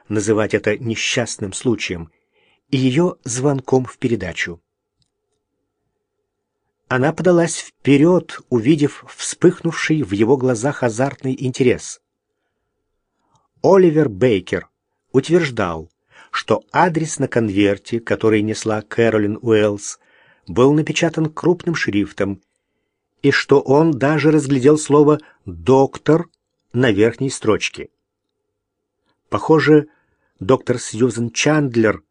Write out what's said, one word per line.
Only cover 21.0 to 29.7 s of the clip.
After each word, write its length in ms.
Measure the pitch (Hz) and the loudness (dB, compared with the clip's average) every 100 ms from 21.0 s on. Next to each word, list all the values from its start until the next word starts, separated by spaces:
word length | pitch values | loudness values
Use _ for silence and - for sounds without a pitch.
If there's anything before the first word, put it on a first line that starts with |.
| 165 160 156 | -2 -2 -6
крупным 420 | - 160 175 - | -2 -2 -2 -4
шрифтом, 680 | 156 - 101 95 - 101 98 _ _ _ _ _ _ _ _ | -4 -2 -2 -4 -4 -6 -6 _ _ _ _ _ _ _ _
и 80 | 139 | -2
что 300 | - - 139 | 0 2 2
он 300 | 139 139 165 | 4 2 2
даже 380 | 131 139 156 147 | 0 0 2 2
разглядел 480 | 156 135 139 127 151 | 2 0 2 4 2
слово 420 | - 143 147 151 - _ - | 2 4 4 2 -4 _ -18
"доктор" 840 | 85 90 135 135 - - 160 170 _ _ _ _ | -6 2 4 4 -2 0 0 -2 _ _ _ _
на 180 | 120 131 | 0 0
верхней 380 | 98 113 - 131 | 2 2 0 -8
строчке. 600 | - 110 95 - - - _ _ _ _ _ _ _ _ _ _ _ _ _ - | -4 -2 0 -2 -10 -18 _ _ _ _ _ _ _ _ _ _ _ _ _ -8
Похоже, 580 | 101 - 156 131 | -4 2 4 6